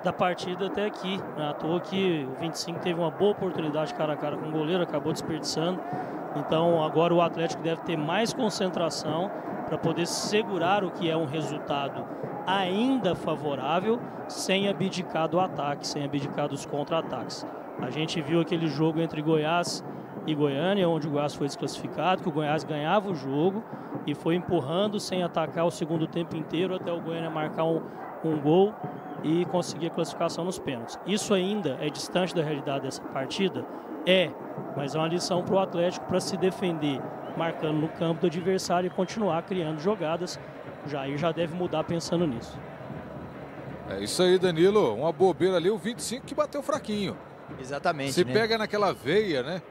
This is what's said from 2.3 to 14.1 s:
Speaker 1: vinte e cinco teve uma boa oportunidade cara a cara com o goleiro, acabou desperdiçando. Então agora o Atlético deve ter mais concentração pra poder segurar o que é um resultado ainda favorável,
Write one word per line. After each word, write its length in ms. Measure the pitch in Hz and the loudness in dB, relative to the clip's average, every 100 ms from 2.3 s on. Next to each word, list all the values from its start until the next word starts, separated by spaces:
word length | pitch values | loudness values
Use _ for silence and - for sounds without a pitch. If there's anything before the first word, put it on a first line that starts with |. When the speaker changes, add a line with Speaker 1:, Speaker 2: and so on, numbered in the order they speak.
| 131 | -4
Speaker 1:
vinte 160 | 165 151 | -4 -4
e 40 | |
cinco 200 | - 170 | -6 -2
teve 180 | 185 170 | -2 0
uma 100 | 165 | 0
boa 220 | - 196 | 4 2
oportunidade 640 | 202 190 160 156 151 151 | 4 -2 -2 -2 0 -2
cara 180 | - 156 | 0 -2
a 60 | 143 | 0
cara 200 | 147 147 | -2 -4
com 120 | 156 | -4
o 20 | |
goleiro, 320 | 156 151 180 | -2 0 0
acabou 300 | 170 151 156 | 0 0 -2
desperdiçando. 680 | 156 - 160 - - 165 185 - - - - - 151 | -2 -2 -4 -2 0 0 0 -4 -6 -6 -8 -6 -4
Então 480 | 143 160 170 170 | 0 4 6 4
agora 300 | 156 151 170 | 4 4 6
o 80 | 170 | 6
Atlético 420 | 170 165 165 - | 6 2 -2 0
deve 180 | 165 165 | -2 -2
ter 160 | - 160 | 0 0
mais 360 | 151 185 226 | 2 2 2
concentração 1000 | - 220 - 190 185 165 - 156 156 196 - - - - | 2 0 2 0 2 0 0 -2 0 0 -4 -6 -6 -4
pra 100 | 156 | 0
poder 280 | 160 156 170 | 0 2 0
segurar 800 | - - 208 208 190 170 202 | 0 2 2 2 0 4 4
o 80 | 185 | 2
que 180 | - 170 | 0 0
é 60 | 160 | 2
um 100 | 156 | 2
resultado 800 | 160 139 147 - 143 139 - - - - - - | 0 -2 -4 -2 -2 -2 -4 -8 -8 -8 -6 0
ainda 720 | 190 185 190 254 269 190 151 | 0 2 2 4 4 2 0
favorável, 840 | - 151 147 135 131 170 202 233 - | 0 -2 -2 -2 2 2 2 0 -2